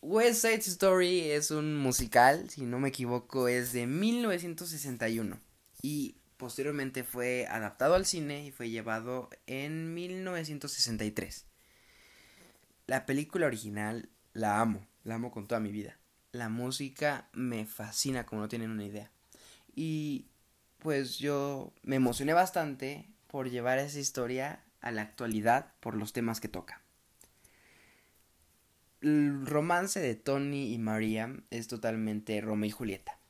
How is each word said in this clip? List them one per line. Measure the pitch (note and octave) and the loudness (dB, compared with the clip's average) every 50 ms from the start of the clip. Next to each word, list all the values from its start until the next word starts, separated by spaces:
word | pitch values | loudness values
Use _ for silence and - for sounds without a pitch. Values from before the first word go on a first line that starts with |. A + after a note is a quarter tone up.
West | - D#3 F#3+ A3 A#3 A#3+ A#3 A3 | -2 2 4 6 6 6 6 6
Side | - A3+ A3 G#3+ | 4 4 4 2
Story | A3 F#3+ F3+ - - F#3+ F#3 F#3 F3+ F3 F#3 F3+ E3 D3+ | 2 -2 0 4 6 8 8 8 6 6 4 2 2 2
es | D3 D3 D3 - | 2 2 2 0
un | D3+ D3+ D3+ D3+ D3+ | 0 0 0 0 0
musical, | D3 C#3 C3 B2 - B2+ A2+ - A#2+ A#2+ C3 C#3+ E3+ G3 - | 2 2 2 2 2 0 6 8 10 10 10 8 6 0 -8
si | - - | -8 -6
no | C3 A#2+ A#2+ B2+ | -4 -2 0 0
me | C#3 C#3 | 0 0
equivoco, | - - B2+ A#2+ A#2+ B2 A#2+ - - C3 B2 B2 | 0 -2 -2 -2 -2 -2 -4 -2 0 2 2 4
es | B2 B2 B2 B2 A#2+ | 4 2 0 0 -2
de | B2 A#2+ | -2 -2
mil | B2 C3+ E3+ G3+ A3 A#3 A#3+ | 0 0 2 2 2 2 2
novecientos | A#3+ A3 F#3 F3 E3+ F3 E3 D#3+ F3+ E3+ | 2 0 0 -2 -2 -6 -8 -8 -8 -8
sesenta | D#3+ D3 C#3 C#3+ B2+ A#2 A#2 A2+ | -8 -6 -6 -6 -4 -2 -2 0
y | A2+ A2+ | 0 0
uno. | A2 G2+ - A2+ - _ _ _ _ _ _ - | -2 -2 -4 -8 -14 _ _ _ _ _ _ -6
Y | - C#3 D3 D3 C3+ - - - _ _ _ _ | -4 -2 -2 -2 -2 -4 -6 -12 _ _ _ _
posteriormente | C3 A#2+ - - C3+ D3 D3 C#3+ C#3 C3+ C3 C3 B2 | -12 -10 -6 -4 -4 -2 -2 -2 -4 -4 -4 -6 -8
fue | - - B2 B2 B2 B2 B2 B2 - | -6 -4 -2 0 0 0 0 -2 -2
adaptado | F#2 A2+ A2 G2+ - - B2+ D3 F3 | -2 -4 -4 -4 -2 2 4 4 4
al | F#3 G3 | 4 4
cine | - - E3+ D3+ D3 D3 C#3+ D3 | 2 -2 -2 -4 -4 -6 -8 -10
y | C#3+ | -14
fue | C3 - A#2+ A#2 | -10 -8 -6 -4
llevado | A2+ A2+ G#2 A2+ A2 A2+ A2+ B2 B2+ B2+ A#2 - - - _ | -4 -4 -2 -2 -2 -2 -2 -4 -4 -6 -6 -10 -16 -20 _
en | - B2+ C3+ C#3 D3 D#3 D#3+ D#3+ E3 | -8 -6 -6 -4 -4 -4 -6 -6 -6
mil | E3 E3+ F3 F3+ F#3 F#3 F#3+ | -6 -6 -6 -6 -6 -6 -6
novecientos | F#3 F3+ E3+ E3 D3+ D3+ C#3+ - C#3 | -6 -6 -6 -6 -6 -8 -8 -8 -8
sesenta | - - - A#2+ A2+ G#2+ A2+ | -2 -2 -2 0 0 -2 -2
y | G#2+ | -2
tres. | G#2 - F2+ - - - - - _ _ _ _ _ _ _ _ - - - - - - - - - - - - - _ _ _ _ _ _ | -2 -4 -6 -6 -10 -14 -18 -20 _ _ _ _ _ _ _ _ -20 -20 -20 -20 -20 -20 -20 -20 -20 -20 -20 -20 -20 _ _ _ _ _ _
La | - B2+ C3 - | 0 0 0 2
película | - C3+ C#3+ D3+ D#3 - F#3 E3 | 0 0 0 -2 -2 0 2 2
original | C#3+ A#2+ G#2+ - G#2+ G2+ G#2 G#2+ G#2+ A2+ A#2 - - _ _ _ _ _ | 2 2 -2 -6 -6 -4 -2 -2 -2 -4 -6 -8 -12 _ _ _ _ _
la | A2 A2+ G#2 G2+ G#2 | 0 2 2 4 4
amo, | A#2 A2+ G#2 F#2+ G2 _ _ _ _ | 4 4 2 0 -4 _ _ _ _
la | - A2+ | -8 -6
amo | A2+ A#2+ B2 | -6 -6 -6
con | - A2+ G2 G#2 | -8 -10 -4 -2
toda | A#2 A2+ | -2 0
mi | A2 G#2 | 0 -2
vida. | G2+ G#2 G2+ - - _ _ _ _ _ _ _ | -4 -6 -8 -10 -12 _ _ _ _ _ _ _
La | - A#2+ A#2+ A2+ | -8 -8 -4 -4
música | A2 A#2 B2 B2+ C3 C3+ C#3 C3+ C3 - D3+ D3 C#3+ B2+ - _ | -2 -2 -2 -4 -4 -4 -6 -8 -6 -2 0 0 0 -2 -8 _
me | - - B2+ B2 A#2+ A2 G#2+ | -8 -4 -4 -2 -2 -4 -6
fascina | G#2+ - - G#2+ G#2 - - - C#3 C3 B2+ A#2 | -6 -8 -10 -10 -6 -4 -2 -2 0 -2 -2 -4
como | - - G#2+ | -4 -6 -6
no | G#2+ A2 | -6 -4
tienen | A#2+ A#2 A2+ A2+ | -4 -6 -6 -4
una | A2+ G#2+ G#2 | -6 -6 -6
idea. | G2+ G#2 G#2+ G#2 - _ _ _ _ - - - - - - _ _ _ | -8 -8 -10 -12 -14 _ _ _ _ -20 -20 -20 -20 -20 -20 _ _ _
Y, | - D#3+ D#3+ D#3 D#3 D3+ D3+ C#3+ B2+ - - _ _ _ _ _ _ _ _ _ _ | -6 -4 -2 -2 -2 -2 -4 -4 -6 -8 -12 _ _ _ _ _ _ _ _ _ _
pues, | - D#3+ D3+ C#3 C3+ B2 - - | -2 0 0 0 0 -2 -6 -4
yo | C#3+ D3 C#3+ C#3+ C#3 C#3+ C#3 C3+ - - _ _ | -2 0 0 0 0 -2 -4 -6 -8 -12 _ _
me | - - C3+ | -4 0 4
emocioné | C3 C3 B2 A#2+ - C#3 D3 D#3+ | 4 4 4 4 2 0 4 6
bastante | E3+ F#3 F#3 - F3+ D#3+ D3 C3+ B2+ C3+ C3 C#3+ D3 - - - _ _ | 6 6 6 2 -2 -2 -2 -4 -6 -6 -8 -8 -10 -14 -18 -20 _ _
por | _ - C#3 C3 C3 | _ -6 -6 -4 -4
llevar | B2 B2 A#2 B2 B2+ C3+ | -4 0 2 2 2 2
esa | C#3 D3 C#3+ D3 | 2 -2 -4 -4
historia | C#3 C3 - C3+ B2 A#2 B2+ C3 C3 C#3+ E3 - _ _ _ _ | -4 -4 -2 -2 -2 -2 -2 -2 -4 -4 -8 -10 _ _ _ _
a | - A#2+ | -8 -4
la | A#2 G#2+ | -4 -4
actualidad | G#2+ G#2+ - - B2 A2+ A2 G#2+ G#2 A#2 A#2+ C3+ C#3 - _ _ | -4 -6 -6 -6 -4 -2 0 2 4 6 4 4 4 -2 _ _
por | - A#2 A#2 | -8 -4 -4
los | G#2+ G#2+ G#2 | -4 -4 -4
temas | - B2 A#2+ A2+ A2+ G#2+ | -4 -2 -2 -2 -2 -4
que | - G#2+ | -6 -8
toca. | - F2+ - - - - _ _ _ _ _ _ _ _ - _ _ _ _ - _ _ _ _ - - - - _ _ _ _ _ _ _ _ _ _ _ _ _ _ _ _ _ _ _ _ _ _ | -8 -10 -10 -10 -18 -18 _ _ _ _ _ _ _ _ -20 _ _ _ _ -20 _ _ _ _ -20 -20 -20 -20 _ _ _ _ _ _ _ _ _ _ _ _ _ _ _ _ _ _ _ _ _ _
El | - D3+ D3+ D3+ D3 C#3+ C#3+ C#3 C3+ | 2 4 6 6 6 4 2 0 -2
romance | C3 D3 D3 D#3 E3+ F3 F3 F#3 G3 - G3 | 0 2 2 2 4 2 2 2 0 -2 0
de | E3+ B2+ A2+ | 0 0 0
Tony | A2 - C#3 C#3 C#3 C#3 C#3+ C#3+ C#3 C#3 A2 A#2+ | -2 0 0 0 0 0 -2 -2 -2 -2 -2 -2
y | A#2 | -2
Maria | A2+ A2 A2 A2 A2 A2 A2 A2 A2+ A#2+ C3+ - - _ | -2 0 0 0 2 0 0 0 -2 -4 -8 -12 -12 _
es | - A#2 A2+ A2+ | -10 -10 -8 -8
totalmente | B2 A2 A2 A2+ A2 A2+ A2 A2 G#2+ G#2 G#2+ - G#2+ G#2 | -8 -4 -2 -2 -2 0 -2 -2 -2 -4 -4 -2 -4 -2
Romeo | G#2 A2 G#2+ G#2+ G#2+ G#2+ | 0 0 0 0 0 -2
y | |
Julieta. | G#2+ - B2 G#2+ F#2+ - - - - - _ | -2 -4 -4 -6 -6 -6 -8 -12 -14 -14 _